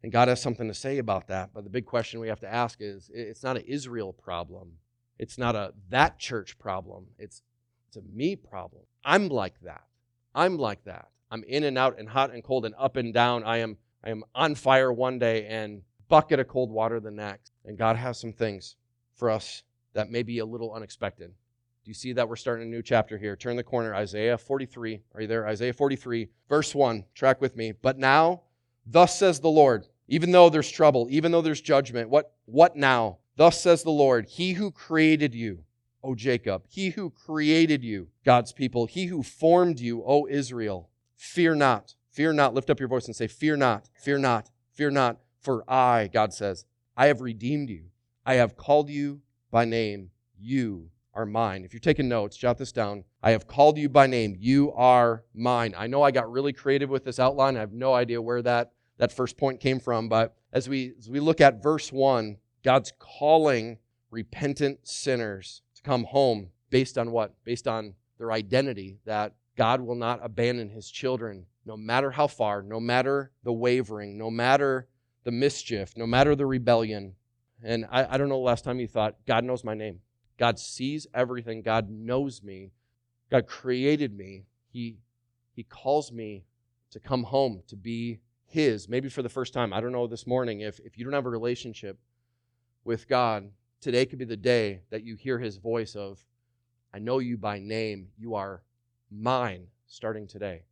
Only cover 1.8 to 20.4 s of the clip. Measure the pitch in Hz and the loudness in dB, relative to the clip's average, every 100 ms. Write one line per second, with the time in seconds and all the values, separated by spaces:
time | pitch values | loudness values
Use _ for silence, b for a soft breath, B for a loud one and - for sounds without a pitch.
1.8 | 110 123 110 117 113 107 98 117 120 - | -4 -6 -6 -10 -10 -10 -8 -4 -4 -6
2.8 | 104 98 85 113 113 113 131 127 - 143 | -14 -14 -18 -14 -14 -10 -6 -6 -6 -10
3.8 | 127 120 98 92 - 87 87 90 85 82 | -8 -10 -10 -12 -10 -8 -8 -14 -20 -20
4.8 | _ _ _ _ - - 120 110 98 101 | _ _ _ _ -14 -6 -4 -4 -6 -14
5.8 | 95 123 151 - - 117 92 - 107 95 | -6 0 0 0 -10 -10 -10 -14 -10 -10
6.8 | 95 95 92 _ 104 - _ _ _ _ | -10 -20 -20 _ -20 -20 _ _ _ _
7.8 | _ 110 92 98 151 196 _ 98 92 85 | _ -20 -18 -6 -6 -6 _ -16 -16 -18
8.8 | _ _ 135 180 196 131 95 _ 87 - | _ _ 0 2 2 -4 -6 _ -20 -20
9.8 | _ _ _ _ _ 131 175 175 120 98 | _ _ _ _ _ -2 0 0 -4 -6
10.8 | 101 92 - _ _ 113 107 139 147 131 | -14 -18 -20 _ _ -16 -6 -2 -2 0
11.8 | 131 117 107 120 135 120 - 131 110 107 | 0 -2 -6 -2 -2 -4 -4 -2 -2 -4
12.8 | 135 131 123 110 120 120 110 117 113 104 | -4 -2 -2 2 2 2 -2 -2 -4 -8
13.8 | _ _ 104 110 110 - 156 139 131 131 | _ _ -12 -12 -10 -2 -2 0 4 4
14.8 | 131 120 127 127 117 113 104 110 107 104 | 4 0 -2 0 0 0 -4 -8 -8 -12
15.8 | - _ _ 156 151 143 123 131 127 110 | -20 _ _ 4 6 0 0 -2 -2 -2
16.8 | 113 117 107 104 104 98 _ _ - 107 | -2 -2 -8 -12 -12 -12 _ _ -18 -2
17.8 | 113 113 127 117 117 107 113 98 - _ | 0 0 -2 -8 -12 -4 -4 -4 -14 _
18.8 | _ _ _ _ 120 110 - - _ _ | _ _ _ _ 0 0 -4 -16 _ _
19.8 | _ 107 107 117 117 117 | _ -6 -4 -4 -4 -6